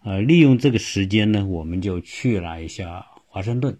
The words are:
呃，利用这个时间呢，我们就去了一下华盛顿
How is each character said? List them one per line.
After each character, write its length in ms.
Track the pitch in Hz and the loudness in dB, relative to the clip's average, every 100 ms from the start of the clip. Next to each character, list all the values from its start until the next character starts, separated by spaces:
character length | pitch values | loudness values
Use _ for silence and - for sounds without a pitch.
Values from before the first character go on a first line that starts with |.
呃， 180 | 107 95 | -4 -2
利 200 | 117 170 | 4 6
用 180 | 147 123 | 8 6
这 140 | 143 | 4
个 80 | 113 | 0
时 260 | - 101 95 | -2 -4 0
间 240 | 107 107 | 2 2
呢， 160 | 104 98 | 0 -2
我 160 | 85 | -6
们 180 | 80 90 | -6 -6
就 200 | 98 90 | -4 -6
去 400 | - - 131 104 | -8 -6 -2 -2
了 240 | 85 82 | -4 -10
一 20 | 82 | -12
下 400 | - 90 87 - _ _ | -12 -12 -12 -18 _ _
华 140 | - | -8
盛 180 | 98 120 | -4 -2
顿 180 | 135 | -4